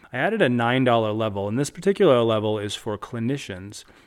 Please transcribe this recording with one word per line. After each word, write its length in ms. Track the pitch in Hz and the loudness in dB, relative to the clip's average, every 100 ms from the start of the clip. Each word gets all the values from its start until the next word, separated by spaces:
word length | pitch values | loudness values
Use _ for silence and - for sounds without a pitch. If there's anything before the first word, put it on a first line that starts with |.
| - | -10
I 40 | 123 | -6
added 220 | 170 214 | -4 0
a 80 | 139 | 2
nine 360 | 123 117 131 | 2 2 2
dollar 300 | 127 117 107 | 4 4 2
level. 340 | 110 110 98 101 | 0 -2 -2 -2
And 100 | 120 | -2
this 140 | 143 | -4
particular 500 | - 196 196 180 120 | -2 -2 4 4 6
level 380 | 113 110 107 107 | 4 2 0 -2
is 160 | 104 - | -4 -6
for 200 | 113 104 | -6 -8
clinicians, 920 | - 117 117 139 - 92 98 - - - | -8 -6 -4 -4 -8 -12 -12 -16 -20 -20